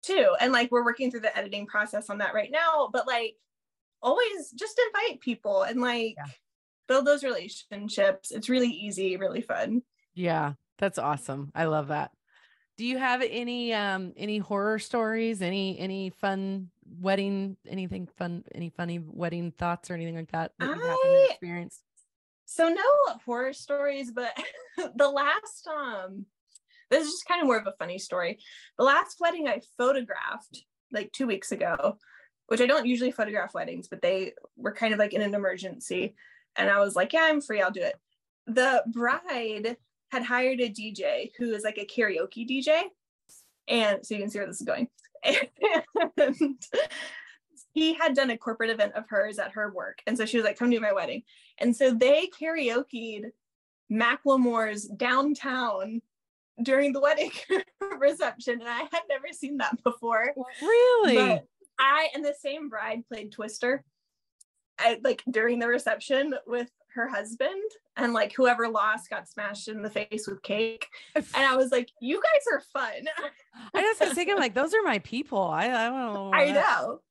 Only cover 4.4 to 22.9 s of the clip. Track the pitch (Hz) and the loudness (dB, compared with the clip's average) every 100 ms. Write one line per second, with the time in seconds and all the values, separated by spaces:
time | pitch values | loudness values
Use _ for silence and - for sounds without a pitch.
4.4 | 285 - 427 466 466 403 453 302 - 226 | -10 -10 -6 0 2 2 -2 -4 -6 -4
5.4 | 208 196 190 240 247 240 226 220 143 - | 0 0 0 0 0 0 -4 -6 -14 -16
6.4 | _ _ _ _ - 170 254 285 269 208 | _ _ _ _ 2 4 6 2 2 -4
7.4 | 180 - - 202 208 208 196 190 - 226 | -6 -14 -14 -10 -8 2 2 2 -6 -10
8.4 | 220 254 247 - 208 196 190 180 190 175 | 0 2 2 -2 -8 -4 -2 0 -2 -4
9.4 | 240 90 113 233 - _ _ - 175 160 | -4 -4 0 -2 -4 _ _ -4 0 0
10.4 | 147 143 _ _ 202 - 135 147 - 135 | -2 -6 _ _ -2 0 -2 -4 -6 -10
11.4 | 139 - 160 151 143 151 147 _ _ _ | -8 -2 0 0 -2 -4 -6 _ _ _
12.4 | _ _ _ - 233 254 254 247 254 226 | _ _ _ -8 -4 -2 0 0 0 -4
13.4 | 240 247 240 220 202 190 180 - 208 214 | -6 -4 -2 -2 0 -2 -6 -8 -6 -4
14.4 | 196 202 208 220 208 240 220 226 226 214 | -2 -2 0 -2 -2 -2 0 0 -2 -2
15.4 | 180 196 190 185 185 190 190 - 196 196 | -2 -2 -2 -4 -6 -6 -8 -4 -4 -2
16.4 | 196 196 185 _ - 170 185 196 196 196 | -4 -6 -8 _ -20 -6 0 0 0 -2
17.4 | 196 190 - 190 185 190 175 _ 175 170 | -4 -8 -10 -8 -8 -8 -10 _ -8 -8
18.4 | - - 170 - 175 175 156 - 170 170 | -12 -10 -10 -8 -6 -6 -8 -6 -6 -4
19.4 | 170 - 175 175 - 175 165 165 165 165 | -8 -4 -4 -4 -6 -8 -8 -8 -6 -6
20.4 | 165 _ 262 311 494 508 539 539 539 - | -6 _ -4 -2 -2 2 6 6 6 2
21.4 | 359 175 170 - _ _ _ _ _ _ | -8 -8 -10 -16 _ _ _ _ _ _
22.4 | - - 330 349 403 | -14 0 2 4 4